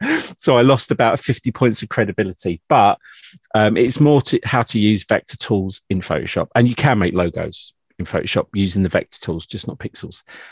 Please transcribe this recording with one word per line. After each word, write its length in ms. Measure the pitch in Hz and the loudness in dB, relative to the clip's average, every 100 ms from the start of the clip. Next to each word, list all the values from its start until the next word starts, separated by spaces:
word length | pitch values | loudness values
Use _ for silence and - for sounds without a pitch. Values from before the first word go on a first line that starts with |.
| 247 320 - - | -4 -4 -4 -4
So 180 | - 127 | 2 6
I 60 | |
lost 280 | 127 135 - | 6 4 2
about 260 | - 113 131 | 0 0 0
fifty 320 | - 127 123 | -2 -6 -4
points 320 | - 123 110 | 0 0 0
of 60 | 107 | -4
credibility, 720 | - 104 95 98 90 95 82 - | -2 -2 -2 -4 -4 -6 -6 0
but, 300 | 139 101 - - - - - _ | 4 4 2 -6 -20 -20 -20 _
um, 220 | 110 107 113 | 2 2 4
it's 220 | 123 - | 2 4
more 220 | 147 147 | 4 4
to 160 | - 127 | 2 -2
how 180 | - 127 | 0 -2
to 160 | 113 117 | 0 0
use 260 | 104 107 | 2 2
vector 320 | - 107 - - | 0 -2 -2 -8
tools 420 | - 104 95 98 - | -2 -2 -2 -6 -6
in 100 | 95 | -6
Photoshop. 480 | - 78 - - 82 | -4 -4 -4 -6 -2
And 140 | 120 120 | 2 2
you 60 | 120 | 4
can 220 | 147 113 | 2 2
make 160 | 87 | 0
logos 580 | 87 87 85 80 - - - _ - | 0 -2 -2 -8 -10 -14 -20 _ -14
in 60 | |
Photoshop 420 | 92 87 92 - - | -8 -6 -4 -2 -2
using 280 | 98 98 90 | -2 -2 0
the 40 | 92 | 0
vector 300 | 87 - - | 0 -4 -8
tools, 260 | - 82 - | -8 -8 -8
just 200 | - - | -12 -10
not 120 | - | -10
pixels. 440 | - - - - - - - | -12 -12 -16 -16 -20 -20 -20